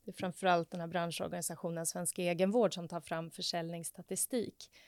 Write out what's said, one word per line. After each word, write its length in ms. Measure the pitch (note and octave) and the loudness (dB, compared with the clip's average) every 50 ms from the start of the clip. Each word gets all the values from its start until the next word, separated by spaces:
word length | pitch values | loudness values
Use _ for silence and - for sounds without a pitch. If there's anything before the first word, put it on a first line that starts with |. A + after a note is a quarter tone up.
| - | -14
det 60 | G3+ | -14
är 20 | - | -8
framförallt 560 | - F#3+ F3+ - - F#3 F#3 F3 E3+ E3 - | -6 -4 -4 -4 2 4 6 6 6 4 0
den 100 | - F3 | -4 -6
här 60 | E3+ E3 | -6 -2
branschorganisationen 1000 | E3+ F3 E3+ E3+ D#3+ - - E3 F3+ F3 D#3+ - E3 - - E3+ E3+ E3 E3 | 0 0 0 0 -2 -2 -4 -4 -4 -4 -4 -4 -6 -4 -4 -4 -2 -2 -2
Svensk 320 | - - F3 F3 - - - | -2 -2 -2 -4 -4 -2 0
Egenvård 560 | F3+ F3 F3 E3 F#3 G3 G#3 B3 A3 F3 - | 2 2 4 4 4 6 6 6 6 4 4
som 140 | F#3 F3 - | 0 -6 -6
tar 120 | F3 E3+ | -8 -8
fram 300 | - - E3+ E3 E3 E3 | -6 -4 -4 -4 -4 -8
försäljningsstatistik 1400 | - - F#3 - - E3+ E3 E3 E3+ E3+ E3 - - - E3+ - F#3+ - - - C4 A#3 - - - - - - _ - - | -8 -6 -4 -2 -2 -2 -2 -2 -6 -6 -8 -8 -10 -10 -8 -6 -2 -2 -2 0 0 0 0 0 -6 -12 -20 -20 _ -20 -20